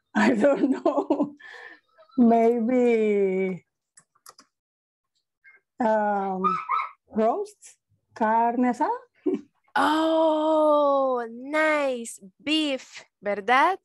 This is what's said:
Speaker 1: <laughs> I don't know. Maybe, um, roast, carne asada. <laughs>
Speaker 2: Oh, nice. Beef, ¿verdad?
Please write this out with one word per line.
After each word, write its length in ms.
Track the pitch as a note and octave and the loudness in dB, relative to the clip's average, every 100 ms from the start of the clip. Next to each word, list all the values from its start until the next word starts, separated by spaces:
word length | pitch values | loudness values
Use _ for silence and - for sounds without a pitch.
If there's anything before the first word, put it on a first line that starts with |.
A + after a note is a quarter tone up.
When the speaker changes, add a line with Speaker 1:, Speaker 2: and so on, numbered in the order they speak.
| _ | _
Speaker 1:
<laughs> 80 | G#3+ | 0
I 200 | G#3+ A#3 | 2 4
don't 340 | C#4 C4+ C4+ | 2 2 0
know. 640 | - D#4+ C4+ - D#4 - - - - - - _ _ _ - | 0 -2 -2 -2 -2 -4 -6 -20 -20 -20 -20 _ _ _ 2
Maybe, 1500 | A#3 A#3 A3+ A#3+ A3+ B3+ A#3+ A3+ G#3+ G3+ G3 F#3+ F#3+ F3+ _ _ _ _ _ _ - - - _ _ _ _ _ _ _ _ _ - - _ - | 4 6 4 2 0 2 2 2 2 2 0 0 -4 -6 _ _ _ _ _ _ -20 -20 -20 _ _ _ _ _ _ _ _ _ -20 -20 _ -4
um, 640 | A3+ A3 G#3 G3+ G3 F#3 G3 G3 - - - - _ | 0 0 0 -2 -4 -2 -2 -2 -4 -6 -6 -12 _
roast, 680 | G#3+ A3 E4 G4+ - - _ _ _ _ | -2 0 0 -6 -12 -20 _ _ _ _
carne 560 | - G#3+ A3+ A#3 A#3+ B3 | -4 0 2 2 0 0
asada. 220 | A#3+ D#4+ A#4+ - _ - | 0 -2 -4 -10 _ -6
<laughs> 240 | - - _ _ - | -6 -8 _ _ -2
Speaker 2:
Oh, 1500 | C#4+ D#4 D#4+ D#4+ D#4+ D#4 D#4 D#4 D4+ D4 C#4+ C#4 C4+ B3 A#3 | 0 2 0 2 2 2 0 2 4 4 2 0 0 -2 -6
nice. 920 | A#3 C4 D4+ D#4 D4+ C#4 B3 A#3 - G3 _ | -12 -6 -2 0 0 -2 -6 -10 -16 -20 _
Beef, 640 | C#4 D#4 D4+ C4 - - - _ | -4 -2 -2 -4 -8 -20 -20 _
¿verdad? 600 | G3+ G3+ G3+ B3+ D#4+ F#4+ | -8 -6 0 2 2 0